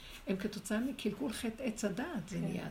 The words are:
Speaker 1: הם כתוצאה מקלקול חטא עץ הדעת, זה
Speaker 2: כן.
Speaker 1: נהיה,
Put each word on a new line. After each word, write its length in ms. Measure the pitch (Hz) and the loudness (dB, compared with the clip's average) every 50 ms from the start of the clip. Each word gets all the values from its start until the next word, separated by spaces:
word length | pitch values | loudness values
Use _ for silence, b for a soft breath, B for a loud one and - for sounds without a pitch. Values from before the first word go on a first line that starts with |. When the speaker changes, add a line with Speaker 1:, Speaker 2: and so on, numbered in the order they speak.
| B B B B B | B B B B B
Speaker 1:
הם 100 | - 190 | 2 2
כתוצאה 420 | 190 - 208 - 214 - - 214 220 | 2 2 0 -2 -2 -2 2 2 2
מקלקול 520 | 247 285 - - - 208 - - 269 247 220 | 2 2 0 2 0 0 2 2 0 -2 0
חטא 300 | - - 226 220 - - | 0 -2 -2 -2 0 0
עץ 220 | 233 220 - 214 | -2 0 2 2
הדעת, 440 | 196 175 196 269 359 320 208 156 - | 0 2 2 -2 0 -2 -2 -2 -2
זה 80 | 180 | -2
Speaker 2:
כן. 60 | 170 165 | 0 0
Speaker 1:
נהיה, 220 | 165 - 175 165 - | 0 0 0 -2 -4